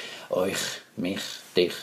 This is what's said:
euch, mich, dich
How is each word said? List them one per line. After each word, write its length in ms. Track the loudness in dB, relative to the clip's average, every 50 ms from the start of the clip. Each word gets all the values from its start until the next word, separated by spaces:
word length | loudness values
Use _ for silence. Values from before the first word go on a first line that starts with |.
| -10 -10 -10 -10 -4 0
euch, 260 | 2 2 2 2 2 0 -2 -2 -4 -6 -10 -12 -6
mich, 240 | -2 0 0 0 -2 -4 -6 -8 -10 -8 0 4
dich 160 | 4 6 4 4 -4